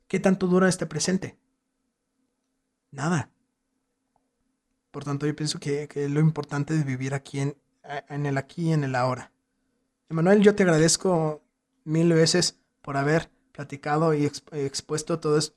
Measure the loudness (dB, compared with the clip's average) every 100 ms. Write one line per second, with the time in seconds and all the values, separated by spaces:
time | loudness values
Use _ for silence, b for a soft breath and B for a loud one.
0 | -6 0 2 2 2 4 4 2 -4 -4
1 | -2 -2 -6 -14 _ _ _ _ _ _
2 | _ _ _ _ _ _ _ _ _ -8
3 | -2 -2 -4 _ _ _ _ _ _ _
4 | _ _ _ _ _ _ _ _ _ -12
5 | -8 -4 -4 -4 -6 -6 -4 -4 -4 -6
6 | -2 2 2 2 -4 -4 -2 -2 -2 -4
7 | -4 -6 -6 -6 -6 -6 _ _ -14 -12
8 | -10 -6 -4 -4 -4 -4 0 0 0 0
9 | 0 -2 -8 _ _ _ _ _ _ _
10 | -8 0 4 6 6 4 4 4 4 2
11 | 0 0 -2 -6 _ _ _ _ -4 2
12 | 4 4 4 2 0 -4 _ _ -8 -4
13 | 0 0 -2 _ _ -18 -14 -10 -4 0
14 | 2 2 0 -4 -10 -8 -6 -6 -6 -6
15 | -4 -4 0 0 0